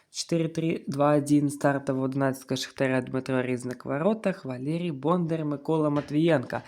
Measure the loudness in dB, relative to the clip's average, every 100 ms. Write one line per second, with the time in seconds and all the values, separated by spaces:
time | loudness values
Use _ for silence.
0 | _ -10 -2 0 0 -2 -2 -2 -4 0
1 | 4 4 4 4 4 0 0 0 0 -2
2 | 0 0 0 -2 -4 -4 -4 -2 0 0
3 | 0 -4 -2 -2 0 -2 -4 -8 -4 0
4 | 0 0 -2 -4 -6 -6 -4 -2 -4 -2
5 | 0 2 2 -2 -2 -4 0 2 2 0
6 | 0 2 4 4 2 -6